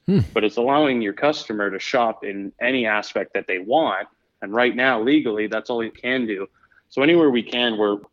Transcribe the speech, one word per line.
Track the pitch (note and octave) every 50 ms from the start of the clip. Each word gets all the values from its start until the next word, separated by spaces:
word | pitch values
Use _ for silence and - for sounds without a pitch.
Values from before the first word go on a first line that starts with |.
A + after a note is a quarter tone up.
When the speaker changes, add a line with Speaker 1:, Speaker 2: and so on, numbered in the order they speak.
| - -
Speaker 1:
Hmm. | F#3+ F#3 G2+ - -
Speaker 2:
but | A2 G#2
it's | G#2+ - A#2+
allowing | A#2+ C3 C#3 D3 D3+ C#3+ C3 A#2+
your | A2 G2+ G2
customer | - C#3 D3 D3+ - - - A2+ G#2 G2+ G2
to | F#2+ F#2
shop | - - - C3 A#2 A2+ A2 - -
in | G2+ G2 G2+ G2 G2 - -
any | A#2+ B2 C3 C3 A#2
aspect | A2 G#2+ G#2+ G2+ - - G#2+ F#2+ - -
that | G2 - -
they | F#2 F2+
want. | F#2 G#2 B2+ D#3+ D#3+ A#2+ G2 F#2+ G#2 - _ _ _ _ _ -
And | - G2 G#2
right | A#2+ B2 B2 A2
now, | A#2+ B2+ C3+ B2+ A2+
legally, | A2 B2+ D3 D#3 C#3 B2 G#2 G#2+ G#2+ G#2
that's | A2 A2 - -
all | B2 A#2 A2+
you | G#2+
can | - - - B2 B2+ C3 B2
do. | A2 G#2 F#2 G2 - _ _ _ _ _ _ _ _
So | - B2+
anywhere | C3+ D#3 E3+ E3+ D#3+ C#3+
we | B2 A#2+ G#2+
can, | - - B2 B2 A#2+ A2 G#2
we're | G#2+ G#2 G2+ G2+ - -